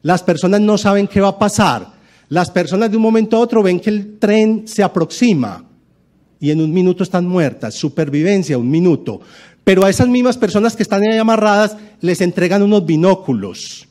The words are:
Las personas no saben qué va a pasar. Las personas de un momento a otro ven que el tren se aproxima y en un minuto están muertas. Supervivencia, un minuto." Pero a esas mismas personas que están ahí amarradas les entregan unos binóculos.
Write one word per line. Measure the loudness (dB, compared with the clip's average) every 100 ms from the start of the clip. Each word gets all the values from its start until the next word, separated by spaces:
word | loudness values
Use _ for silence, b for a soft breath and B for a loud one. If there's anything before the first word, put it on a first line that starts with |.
Las | 0 0
personas | 0 0 0 2
no | 2 2
saben | 2 0 0
qué | 0
va | 0
a | 0
pasar. | -2 2 0 0 -8 b b b b
Las | -2 0
personas | -2 -2 -2 0
de | 0
un |
momento | 2 2 2 0
a |
otro | 2 2
ven | 2 0
que | -2
el | -4 -6 -4
tren | 0 2 2 0 -4
se | -2
aproxima | 0 0 -4 0 0 2 -2 -8 -20 _ _ _ _ _ _ _
y | -2
en | 0
un | 0
minuto | 2 0 0
están | -2 -2 -2
muertas. | 0 -2 -4 -12
Supervivencia, | -8 -6 -4 -4 -2 0 0 -2 -4
un | 0
minuto." | 0 2 0 -4 -12 B B B B
Pero | 0 4
a | 2
esas | 2 2
mismas | 2 0 0
personas | -2 0 -2
que | -2
están | -2 0
ahí | 0 0
amarradas | 0 2 2 2 0 -4 B B
les | -4 0
entregan | -2 0 0 2
unos | 2 2 2
binóculos. | 2 2 2 0 -4 -4 -12 -16 -18 -20